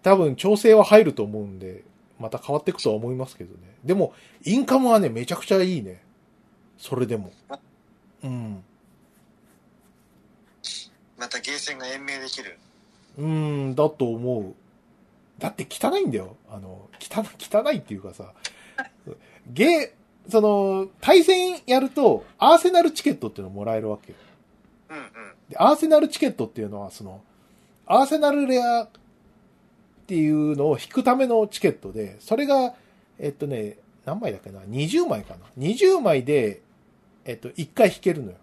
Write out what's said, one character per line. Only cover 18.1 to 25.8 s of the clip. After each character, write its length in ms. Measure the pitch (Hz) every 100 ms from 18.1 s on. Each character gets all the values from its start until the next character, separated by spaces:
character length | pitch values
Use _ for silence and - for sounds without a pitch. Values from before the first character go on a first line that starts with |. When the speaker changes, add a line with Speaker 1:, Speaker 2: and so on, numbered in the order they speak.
Speaker 1:
さ、 180 | - 98 - - - - - - _ - - _ _ -
ゲ 460 | 123 277 339 - _ _ _ -
ー、 40 |
そ 80 | 220
の、 480 | 208 202 196 190 190 _
対 220 | - 370
戦 380 | 339 370 359 302 -
や 140 | 254
る 100 | 262
と、 340 | 302 240 - - _
ア 180 | 240 330
ー 40 |
セ 120 | 359
ナ 100 | 359
ル 100 | 339
チ 120 | 320
ケ 80 | 285
ッ 40 | -
ト 120 | 110
っ 40 |
て 80 | -
い 20 |
う 40 | 95
の 40 |
も 160 | 98 107
ら 100 | 113
え 60 |
る 80 | 107
わ 80 | 104
け 140 | -
よ。 60 | - - _ _ _ _ _ _
Speaker 2:
う 20 |
ん、 40 | 151
う 20 |
ん。 360 | - - - _ _
Speaker 1:
で、 80 | -
ア 160 | 233
ー 20 |
セ 100 | 302